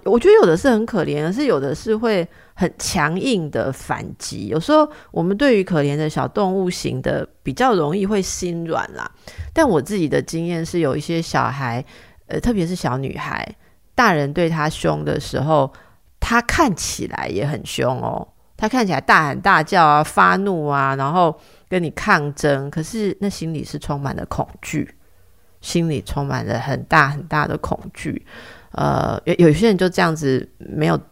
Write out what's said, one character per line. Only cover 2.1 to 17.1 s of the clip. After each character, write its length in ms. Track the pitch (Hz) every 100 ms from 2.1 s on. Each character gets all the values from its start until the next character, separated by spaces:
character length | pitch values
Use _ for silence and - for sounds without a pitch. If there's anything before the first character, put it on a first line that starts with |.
| 196 170 - -
很 200 | - 180 -
强 420 | - 180 151 180
硬 320 | 269 208 151
的 180 | 131 117
反 320 | 131 - 113 - -
击。 300 | - 107 101
有 100 | 147
时 140 | 170
候 180 | 311 302 - -
我 100 | 170
们 140 | 170 202
对 240 | 285 214
于 40 | 190
可 180 | 160
怜 140 | 143 147
的 120 | 151
小 160 | 147 131
动 280 | - 196
物 160 | 190 180
型 320 | - - 127
的 260 | 131 135 - _
比 80 | -
较 240 | 135 254 190
容 200 | 147 196
易 100 | 196
会 160 | 214
心 420 | 180 - 180 170 165
软 240 | 151 -
啦。 160 | 62 57 - - - -
但 140 | - 294
我 140 | 160
自 160 | 147 208
己 100 | 151
的 140 | 143
经 240 | 131 165 170
验 200 | 170 165
是， 140 | 175
有 160 | 147 139
一 40 |
些 200 | 147 165
小 220 | 165 143
孩， 400 | 120 135 127 120 - - - _ -
呃， 120 | -
特 140 | 240
别 120 | 208 165
是 80 |
小 240 | 180 139 131
女 200 | 135 -
孩， 280 | 143 57 - - _ _ _
大 200 | - 233
人 180 | 156 143
对 160 | 151 165
她 220 | 165 151
凶 340 | - 160 151
的 160 | 147 139
时 220 | - 131
候， 280 | 143 151 135 - - _ _ _
她 200 | - 240
看 320 | 233 - 285
起 340 | 170 - -
来 200 | -